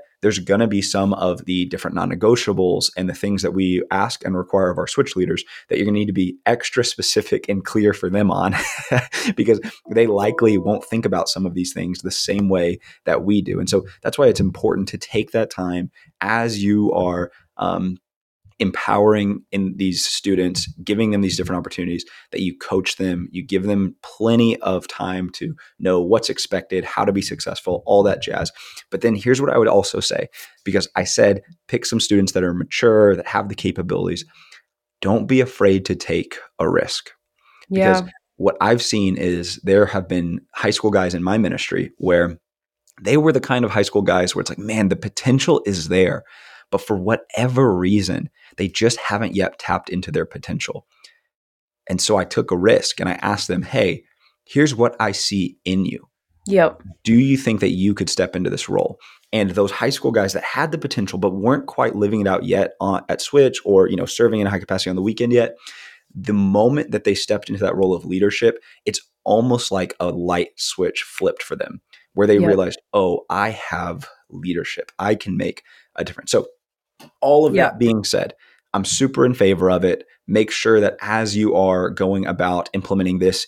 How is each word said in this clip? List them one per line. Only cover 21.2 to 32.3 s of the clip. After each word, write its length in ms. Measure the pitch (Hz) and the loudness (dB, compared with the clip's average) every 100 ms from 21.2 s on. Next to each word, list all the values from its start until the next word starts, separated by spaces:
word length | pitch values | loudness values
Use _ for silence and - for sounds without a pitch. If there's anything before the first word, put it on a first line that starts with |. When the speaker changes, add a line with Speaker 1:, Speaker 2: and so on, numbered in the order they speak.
Speaker 1:
these 120 | 95 | 0
different 240 | 82 90 90 | -2 -4 -6
opportunities, 460 | - - 87 85 - - _ | -6 -8 -6 -6 -10 -20 _
that 120 | 82 | -6
you 120 | 92 90 | -4 -6
coach 380 | - 95 92 - | -4 -2 -2 -4
them, 300 | 92 87 - | -4 -4 -6
you 100 | 90 | -10
give 200 | 76 95 | -4 -2
them 320 | 101 101 95 - | 0 0 0 -4
plenty 560 | - - 113 117 113 - | -16 -2 2 4 4 2
of 280 | 98 92 - | -2 -4 -4
time 440 | - 95 92 90 | -8 -6 -6 -6
to 260 | - - - - - | -8 -10 -10 -16 -6
know 200 | 92 90 | 0 2
what's 260 | 87 107 - | 4 2 2
expected, 560 | - - 92 - 92 | -6 -4 -6 -4 -4
how 180 | - - | -4 -2
to 80 | 104 | 0
be 120 | 98 | 0
successful, 600 | - - - - - 90 - | -4 -8 -8 -8 -4 -4 2
all 160 | 101 | 4
that 180 | 101 90 | 4 2
jazz. 320 | - 92 90 - - - - | -4 -6 -6 -10 -18 -20 -10
But 100 | 98 | -2
then 140 | 117 | 0
here's 260 | 104 120 131 | 2 2 2
what 100 | 139 | 4
I 60 | 123 | 4
would 100 | 110 | 4
also 320 | 101 - - | 4 2 -2
say, 280 | - - - - - _ | -4 -4 -6 -12 -20 _
because 260 | 98 95 - | -4 -2 -2
I 100 | 92 | -4
said, 360 | 92 - 104 98 - - - | -2 2 4 2 -4 -20 -6
pick 180 | 120 - | -4 -2
some 140 | 113 | -2
students 320 | - 101 95 | 2 2 2